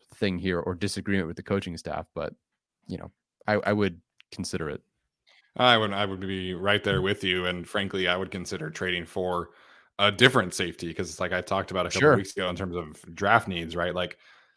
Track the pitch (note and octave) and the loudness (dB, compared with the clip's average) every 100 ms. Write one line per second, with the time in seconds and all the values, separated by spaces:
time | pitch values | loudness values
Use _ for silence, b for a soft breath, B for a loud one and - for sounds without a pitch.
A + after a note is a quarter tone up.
0 | _ - G#2 F2+ F#2 F2 - F2+ G2+ - | _ -2 -2 0 0 0 -2 -2 -4 -4
1 | G2 G2 E2 E2+ - G2 F#2 E2+ D#2+ D2+ | -2 -2 -2 -6 -2 -2 -2 -8 -8 -8
2 | F#2 - D#2 - _ _ _ _ - F2 | -8 -8 -8 -10 _ _ _ _ -12 -10
3 | - - _ _ - G#2 - G#2 G2 E2 | -12 -18 _ _ 0 2 2 2 2 -2
4 | _ _ _ - F#2 F2+ D#2 - _ _ | _ _ _ -10 -6 -4 -4 -8 _ _
5 | _ _ b b b - B2 A#2 G#2+ G2 | _ _ b b b 2 4 6 4 0
6 | G2+ F#2+ F#2+ F#2+ F#2 F#2 G2 G#2 G#2 F#2+ | -2 -4 -6 -4 -4 -2 2 2 4 2
7 | F#2 G2+ G2 F#2 F2+ F2+ E2+ G#2 G2 G2 | 2 2 0 0 0 -2 -4 -4 -2 0
8 | F2+ F2+ F#2 F#2+ E2+ F#2 D#2 - F#2 F2 | 0 0 -2 -8 -8 -8 -8 -4 -4 -2
9 | E2 F#2+ F2+ F2+ E2+ b b b b - | -4 -4 -2 -2 -4 b b b b 0
10 | G2+ G2 B2+ B2+ F2+ - F2+ - E2+ E2+ | 2 6 6 6 2 0 -4 -4 -8 -6
11 | F2 - F2+ F2+ - G2 F#2 F#2 E2+ F#2+ | -6 -4 -4 -2 -2 -2 -2 -2 -2 4
12 | D3 A#2 F#2+ - F2+ F2+ F#2 F2 D#2 D2+ | 6 4 2 -4 -4 -4 -6 -6 -8 -12
13 | - E2+ G2+ A2+ G2+ F2 E2 F2 F2 F2 | -16 -2 4 4 4 -6 -4 -4 -2 -2
14 | F2+ - b b b | -4 -8 b b b